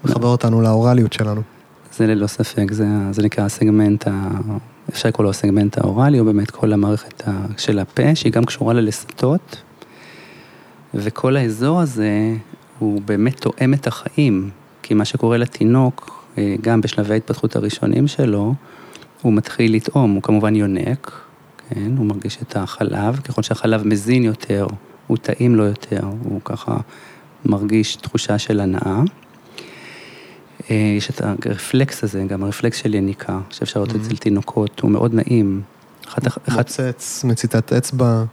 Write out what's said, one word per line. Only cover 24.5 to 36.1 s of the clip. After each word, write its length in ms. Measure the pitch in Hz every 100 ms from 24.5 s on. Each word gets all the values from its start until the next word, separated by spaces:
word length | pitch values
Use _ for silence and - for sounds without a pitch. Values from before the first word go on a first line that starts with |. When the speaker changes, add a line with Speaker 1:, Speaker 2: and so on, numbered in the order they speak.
| 101 98 101 - - -
Speaker 2:
הוא 100 | 113
טעים 380 | - - 120 113
לו 80 | 104
יותר, 360 | 104 - 98 101 107
הוא 180 | 127 101 -
ככה 320 | - - - - - - - - - -
מרגיש 500 | 101 104 110 107 -
תחושה 420 | - - - 104
של 220 | - 107
הנאה. 420 | 95 92 - 98 170 - - - - - - - - - - - - - - - -
אה, 40 | 110 107 104
יש 120 | -
את 120 | - 104 95 -
הרפלקס 580 | 101 - 131 139 -
הזה, 200 | 107 98 95
גם 160 | 98
הרפלקס 340 | 98 104 120 -
של 160 | 110
יניקה, 460 | 107 98 98 - 95 95
שאפשר 300 | - 107 107
לראות 120 | 101 110
Speaker 1:
Mhm. 40 | 110
Speaker 2:
אצל 100 | 147
תינוקות, 640 | 110 101 - - 104 -
הוא 120 | 107
מאוד 220 | 104 110
נעים. 480 | 113 - 120 101 98 98 _ - -
אחת 200 | -